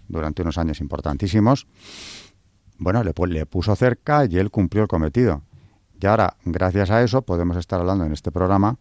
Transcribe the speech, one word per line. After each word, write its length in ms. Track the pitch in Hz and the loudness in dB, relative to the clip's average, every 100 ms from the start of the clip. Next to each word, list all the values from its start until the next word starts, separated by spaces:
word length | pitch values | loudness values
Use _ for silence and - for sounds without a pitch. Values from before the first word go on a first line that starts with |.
| - | -12
durante 340 | 80 78 78 | -6 -4 -4
unos 160 | 82 85 | -4 -2
años 220 | 82 76 | -2 -4
importantísimos. 880 | 73 73 78 69 98 107 107 139 - _ - - - - - _ _ _ _ - | -8 -6 -6 -4 0 2 4 2 -2 _ -20 -20 -18 -20 -20 _ _ _ _ -6
Bueno, 260 | 85 117 | 0 0
le 100 | 98 | 0
pu-, 120 | 78 90 | -2 -2
le 160 | 80 78 | -2 -4
puso 300 | 92 95 101 | -2 0 2
cerca 480 | 127 120 - 147 | 2 0 0 2
y 140 | 123 87 | 2 0
él 120 | 101 | 0
cumplió 320 | 113 87 104 | 0 0 0
el 60 | 104 | 0
cometido. 540 | 85 78 120 120 73 - - - _ _ - | 0 0 2 2 0 -6 -20 -20 _ _ -2
Y 60 | 95 | 2
ahora, 300 | 110 107 - | 4 2 -2
gracias 460 | 90 - 92 98 92 | -6 -2 0 0 2
a 120 | 113 | 2
eso, 200 | 120 131 | 2 0
podemos 340 | 120 87 87 87 | 0 -2 0 -2
estar 220 | 87 92 | -2 -2
hablando 240 | 90 98 | 0 0
en 80 | 80 | -2
este 180 | 76 - | -4 -4
programa 440 | 87 92 98 101 123 | -2 2 2 2 -2